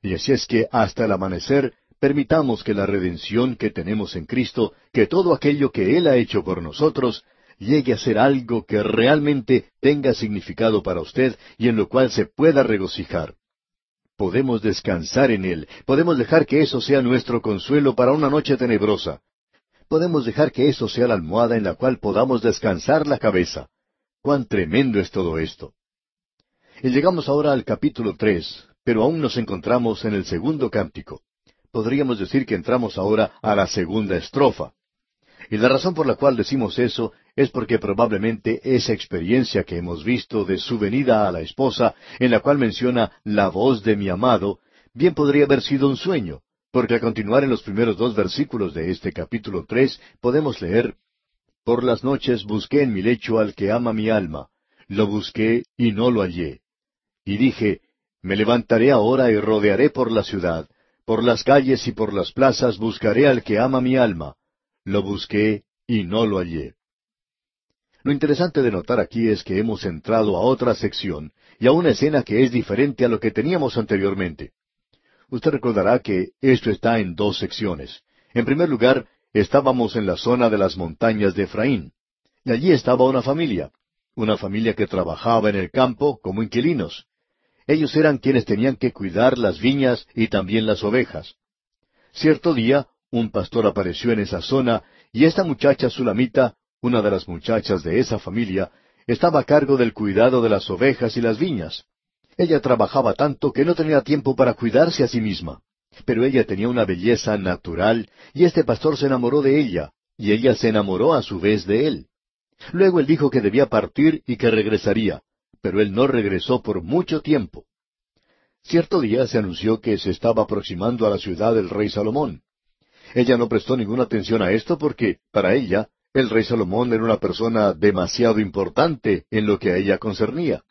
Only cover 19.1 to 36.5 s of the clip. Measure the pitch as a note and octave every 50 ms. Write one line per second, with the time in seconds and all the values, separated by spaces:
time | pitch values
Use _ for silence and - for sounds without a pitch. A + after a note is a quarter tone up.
19.1 | C#2+ - _ _ _ _ _ _ _ _ _ _ _ _ _ _ - D#3 E3 F3+
20.1 | E3 D3+ B2 A#2 G#2+ - D3+ C#3 - - B2+ D3+ D3 - A#2+ G#2 - - B2 B2
21.1 | A2+ G2 E2 D#2 F2+ A2 A#2+ A2+ A#2+ A2+ G#2 F#2+ E2 _ A#2+ C3 B2+ - - G#2
22.1 | F#2+ G2+ A#2+ C3+ C3 A#2 G#2 A#2 G#2 - - A2+ F#2 E2 - - C#3+ D#3 D3+ D3
23.1 | C#3 A#2+ - A2 G2 F#2 F2 - - - C2+ - _ _ _ _ _ _ _ _
24.1 | _ _ _ C#3 C#3+ C#3 B2 - B2+ G2+ F2+ D#2 D#2+ A#2+ C#3 B2+ A2 G2+ F#2 -
25.1 | - G#2 F#2 E2+ D#2+ D#2+ D#2+ D2+ - _ - C#2+ _ _ _ _ _ _ _ _
26.1 | _ _ _ _ _ _ _ _ _ _ _ _ _ - - C3 B2 C3+ D3 F#3
27.1 | F#3 E3+ C#3+ - C#3 D3 D3 D3 C#3 B2+ G#2+ - A2+ - - D3+ - - A#2 G#2
28.1 | F2 - - G#2+ G2 E2+ - - - - - _ _ _ _ - A#2 A2 A2 C3+
29.1 | E3 E3 D3+ B2 - B2+ A2+ - G2+ F2+ - - A#2+ B2 A#2+ A2+ G#2+ - - A2+
30.1 | G#2 G2 F2+ - F#2+ E2+ F2 C3+ D#3+ D3 C3 A#2 - G#2+ F#2+ D#2 _ - D2 -
31.1 | D2+ C2+ _ _ _ _ _ _ _ _ _ _ _ A#2 G#2+ A2+ C3 C#3+ C#3 C3
32.1 | B2 G2+ F#2+ F2 - C3+ C3 - A2 F#2 E2 - A#2+ B2+ A#2+ G#2+ - - F#2 G2+
33.1 | G#2+ G#2+ A2 F#2+ - _ - A2 G#2 G2+ G2 F2 - G#2+ F2+ D#2+ F#2+ A2 G#2+ F#2+
34.1 | F#2+ E2+ - - - C3+ C#3 B2+ - - D#2 - _ _ _ _ _ _ _ _
35.1 | _ _ _ _ _ _ - - A2 G#2+ A2+ B2+ B2+ C3+ - F#3 F3+ D3+ D#3 C3+
36.1 | A2 - C#3 C#3 C3 A#2 G2+ -